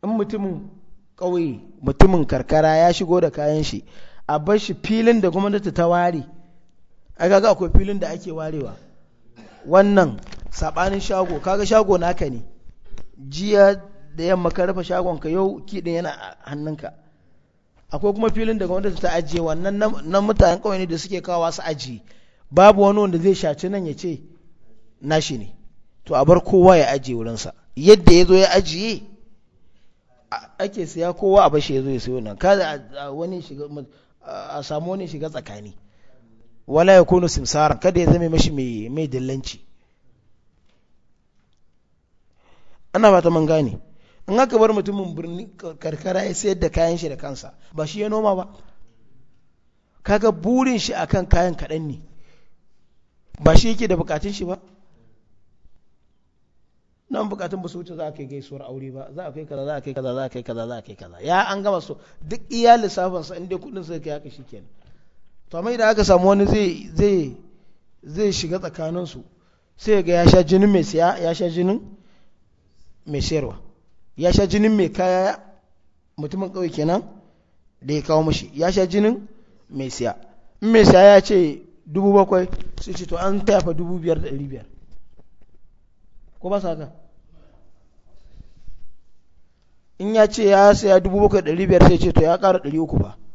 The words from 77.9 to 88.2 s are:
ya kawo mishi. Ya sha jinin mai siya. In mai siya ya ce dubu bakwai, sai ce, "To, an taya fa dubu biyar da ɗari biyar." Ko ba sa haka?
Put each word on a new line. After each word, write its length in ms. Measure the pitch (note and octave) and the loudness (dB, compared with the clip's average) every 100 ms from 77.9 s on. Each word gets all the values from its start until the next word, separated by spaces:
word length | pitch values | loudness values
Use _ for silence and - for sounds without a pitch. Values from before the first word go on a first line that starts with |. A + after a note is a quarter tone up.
ya 80 | D3+ | -6
kawo 220 | C#3+ D#3 | 0 0
mishi. 260 | D#3+ - - C#3 | 2 -2 -6 -4
Ya 160 | E3+ | -2
sha 140 | F#3+ F#3 | 0 0
jinin 400 | G3 G#3+ B3 - - _ _ _ | 2 0 0 -10 -20 _ _ _
mai 200 | C#3 C3 | -12 -12
siya. 240 | - A#2 - - - - _ | -6 -8 -8 -16 -20 -20 _
In 100 | G#3+ | 2
mai 140 | A3+ F#3+ | 6 8
siya 180 | F3+ | 8
ya 180 | G3 G3+ | 10 8
ce 400 | F#3+ G3+ E3 C#3+ - _ - | 6 0 0 -4 -16 _ -8
dubu 280 | D#3 G3 | -2 4
bakwai, 340 | G3+ F#3+ F#3 F3+ - - - | 4 4 0 -2 -4 -6 -8
sai 120 | - | -10
ce, 120 | E3+ F3 | -10 -8
"To, 120 | E3+ | -4
an 260 | F#3+ G3+ G3 | -2 -2 2
taya 160 | G3+ | 2
fa 120 | E3+ | 0
dubu 260 | D#3 F3 F3+ | -4 -4 -6
biyar 200 | E3 D#3 | -4 -4
da 100 | - | -4
ɗari 180 | C3+ C#3 | -8 -10
biyar." 180 | C3 - - - - - - - - - - - _ _ _ _ - - - | -14 -18 -20 -18 -16 -16 -20 -20 -20 -20 -20 -20 _ _ _ _ -20 -20 -14
Ko 100 | F3+ | -6
ba 100 | G3+ | -4
sa 80 | F#3+ | -4
haka? 220 | D#3+ D3+ - - - _ - - - - - _ _ - - | -8 -12 -18 -20 -20 _ -20 -20 -20 -20 -20 _ _ -20 -20